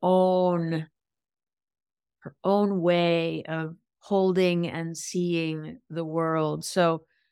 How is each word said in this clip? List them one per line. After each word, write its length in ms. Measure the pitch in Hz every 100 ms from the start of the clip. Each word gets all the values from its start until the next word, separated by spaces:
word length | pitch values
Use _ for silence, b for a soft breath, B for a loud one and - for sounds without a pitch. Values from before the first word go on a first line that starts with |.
own, 840 | 175 185 185 185 180 175 165 160 160 _ _ _ _ _ _ _ _ _ _ _ _ _
her 160 | 147 - 180
own 360 | 202 202 196
way 640 | 170 175 170 170 165 160 156
of 300 | 160 160 165 _ _
holding 680 | - 196 190 185 185 175 170
and 280 | 165 165 165
seeing 840 | - 180 175 165 160 156 156 - _
the 160 | 160 160
world. 580 | 165 160 160 156 151
So 400 | - 190 170 160 - _ _